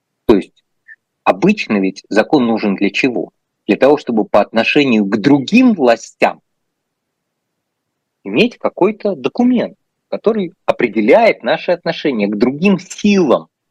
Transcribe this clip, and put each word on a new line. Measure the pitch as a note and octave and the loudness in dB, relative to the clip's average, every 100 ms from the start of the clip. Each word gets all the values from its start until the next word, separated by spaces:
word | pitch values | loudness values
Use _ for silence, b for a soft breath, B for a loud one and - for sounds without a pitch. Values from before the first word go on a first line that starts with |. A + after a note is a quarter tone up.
| _ _ - | _ _ 0
То | G2+ | 2
есть | - _ _ _ B - _ _ | 0 _ _ _ B -20 _ _
обычно | - F#2+ F#3 G#3+ - G#2+ | -4 0 0 0 -2 -2
ведь | F#2+ - - | -2 -6 -4
закон | G#2 G#2 D3 A#2 | -4 0 0 0
нужен | A2 G#2 F#2+ | -2 -2 -2
для | G2 | -4
чего? | - C3+ G#2 - _ _ _ - | -2 -2 -4 -8 _ _ _ -4
Для | F#2+ | 2
того, | C3+ D3 | 2 2
чтобы | - A2 G2+ | 0 -4 0
по | G#2+ | 0
отношению | G2+ A2+ A2 D3 C3+ A2 G2 | 0 -2 0 0 2 0 0
к | A2 | 0
другим | G2 C#3+ A#2+ A#3 C4 | 2 0 2 2 4
властям | F#3+ A#2+ A#2 - _ G#3+ - _ _ _ _ _ _ _ _ _ _ _ _ _ _ _ _ _ _ | 2 2 0 -4 _ -4 -4 _ _ _ _ _ _ _ _ _ _ _ _ _ _ _ _ _ _
иметь | - A#2+ A#3+ - | -6 -2 -2 -2
какой-то | - - G3 G#3+ G#3 D#3 | -8 -2 -2 -2 -6 -6
документ, | B2 - B3 A#3+ G#2 - _ _ _ | -6 -2 0 0 -2 -8 _ _ _
который | - G#3 A3+ E3+ - - | -6 -2 -2 -4 -6 -4
определяет | - A2+ G#2+ G#2+ G3 A3 - | -2 -2 0 2 4 4 0
наши | A#2 D#3+ - | -4 -4 -4
отношения | F3 E3+ E3 D#3 A#2 G2+ | -4 -6 -6 -4 -2 -4
к | G#2+ | -2
другим | A2+ C#3+ G3 F#3 | -2 0 0 0
силам, | - - G#3 G3 D3 F2+ - _ _ | -4 -4 0 2 2 0 -2 _ _